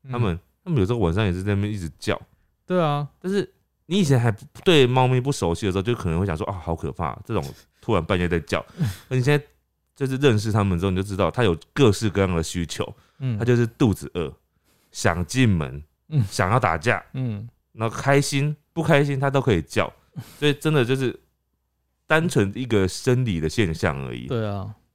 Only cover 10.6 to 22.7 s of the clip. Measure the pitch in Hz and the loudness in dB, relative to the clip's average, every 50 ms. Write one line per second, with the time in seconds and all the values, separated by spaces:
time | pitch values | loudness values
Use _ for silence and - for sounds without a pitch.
10.6 | 101 101 90 82 90 98 92 92 98 104 98 92 98 80 - 123 120 98 85 80 | 2 2 0 0 0 0 0 0 -2 -4 -2 0 0 0 2 2 2 2 0 -2
11.6 | - _ _ - 131 113 95 - 113 104 80 98 98 92 90 82 82 - - 90 | -6 _ _ 4 4 4 4 4 -2 -2 0 0 0 2 0 -2 -2 -4 -4 -6
12.6 | 85 76 - - - - - _ _ _ _ _ 135 131 113 101 120 120 123 120 | -6 -6 -6 -8 -8 -10 -10 _ _ _ _ _ -6 -6 -4 -2 2 2 4 2
13.6 | 120 117 - _ 143 113 92 - - 69 _ 90 80 69 67 _ _ _ _ _ | 2 0 0 _ 2 2 2 0 -6 -10 _ -6 -6 -6 -8 _ _ _ _ _
14.6 | _ _ _ _ _ _ _ - - 101 85 85 87 - - 127 131 110 95 82 | _ _ _ _ _ _ _ -2 0 0 0 0 -4 -2 0 2 2 4 2 0
15.6 | 71 65 65 71 76 _ _ _ _ _ 156 147 107 95 - - 98 90 110 131 | -2 -6 -8 -14 -16 _ _ _ _ _ -2 -2 -2 -2 -2 -2 0 2 2 2
16.6 | 113 92 82 85 76 120 113 90 - _ - 131 131 120 107 101 113 117 _ _ | 2 0 0 0 0 -2 -2 -2 -4 _ -10 -8 -6 -6 -6 -8 -12 -14 _ _
17.6 | _ _ _ 110 113 113 104 - - 139 139 143 143 - 143 135 143 151 151 _ | _ _ _ -6 -6 -6 -4 -4 0 2 2 2 2 2 -2 0 -2 -2 -4 _
18.6 | _ _ _ 170 160 - 160 139 147 143 139 135 143 139 135 139 127 139 104 85 | _ _ _ -4 2 2 4 4 4 2 -2 -2 -2 0 0 2 2 2 2 2
19.6 | 73 _ - 107 90 - - _ _ _ _ - - - - - 147 147 139 147 | 0 _ -2 -2 -2 -2 -6 _ _ _ _ -16 -16 -16 -8 -2 0 0 0 0
20.6 | - 156 156 143 120 117 135 135 135 120 - - _ _ _ _ _ _ _ _ | -2 0 2 2 2 2 0 0 -2 -4 -4 -8 _ _ _ _ _ _ _ _
21.6 | _ _ _ _ _ _ _ _ _ _ 156 160 165 175 - 131 101 98 104 117 | _ _ _ _ _ _ _ _ _ _ 2 2 2 2 2 2 0 0 -2 -8
22.6 | 131 120 | -4 0